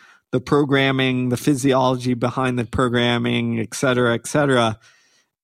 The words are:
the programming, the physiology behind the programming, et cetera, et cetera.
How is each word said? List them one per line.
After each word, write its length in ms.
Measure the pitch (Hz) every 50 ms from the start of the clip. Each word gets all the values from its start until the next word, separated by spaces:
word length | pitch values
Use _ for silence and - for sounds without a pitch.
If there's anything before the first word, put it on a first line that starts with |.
| - - - _ _ _
the 80 | - 127
programming, 880 | - - 151 143 151 131 139 135 135 135 135 131 131 131 127 127 127 123
the 80 | 123
physiology 800 | 120 - 151 147 127 127 143 127 131 131 127 131 123 123 127 127
behind 440 | 120 127 120 - 139 131 127 123 123
the 60 | 120
programming, 960 | - - - 131 123 120 123 120 120 120 120 120 120 120 120 117 117 117 113
et 140 | 110 - -
cetera, 400 | - - 131 123 123 123 120 117
et 140 | 113 - -
cetera. 520 | - 151 143 139 135 123 117 113 107 - _ - _ _ _ _ _ _ _ _ _ _